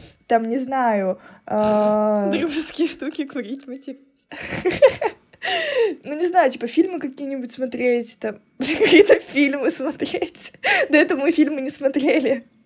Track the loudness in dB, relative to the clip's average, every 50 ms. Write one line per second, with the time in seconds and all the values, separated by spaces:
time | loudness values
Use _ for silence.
0 | -20 -20 -20 _ _ 0 0 0 0 -2 -4 -4 -4 -4 -2 -2 0 0 0 0
1 | -2 -2 -4 -6 -12 -20 -20 -20 _ -4 -2 0 0 2 2 2 2 2 2 2
2 | 2 0 0 0 0 0 0 -2 -2 -2 -2 -4 -4 -4 -2 -2 -4 -4 -4 -6
3 | -8 -8 -6 -8 -10 -8 -8 -10 -10 -8 -12 -12 -12 -14 -16 -14 -14 -16 -16 -16
4 | _ _ _ -20 -20 _ -16 -16 -12 -10 -10 -4 -2 -4 2 4 4 4 4 2
5 | -4 -6 -6 -8 _ _ -20 _ -6 -4 -4 -2 -2 -2 0 0 0 0 -2 -6
6 | -10 -10 -4 -2 -2 2 2 4 4 2 0 -2 -6 0 0 0 0 0 -2 -6
7 | -8 -10 -10 -10 -8 -8 -8 -8 -8 -10 -8 -8 -6 -6 -4 -2 0 0 0 0
8 | -2 -8 -10 -10 -10 -10 -10 -10 _ _ _ -6 -4 -4 0 2 4 8 8 8
9 | 10 8 6 4 4 -2 0 0 2 2 0 0 -2 -2 -2 -2 -4 -6 -4 -4
10 | -6 -6 -4 -6 -6 -8 -8 -12 -12 -12 -12 _ -2 0 0 2 2 4 4 4
11 | 4 4 0 0 0 0 2 2 2 2 0 -4 -6 -6 -6 -2 -2 -2 0 0
12 | 0 2 2 2 2 0 -2 -2 -4 _ _ _ _